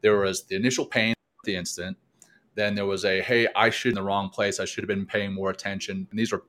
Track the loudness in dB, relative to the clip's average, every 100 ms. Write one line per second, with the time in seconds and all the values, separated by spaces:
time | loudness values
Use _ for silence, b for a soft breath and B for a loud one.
0 | 6 4 4 -2 -4 0 0 0 0 0
1 | 2 0 _ _ -6 -4 -4 -8 -8 -10
2 | _ _ b b b -2 0 0 -2 0
3 | 0 0 2 4 4 4 4 4 0 0
4 | 0 0 -2 -2 -2 0 -4 -4 -2 -2
5 | 0 -2 -2 -2 -4 -4 -6 -6 -6 -8
6 | -6 -2 -2 -2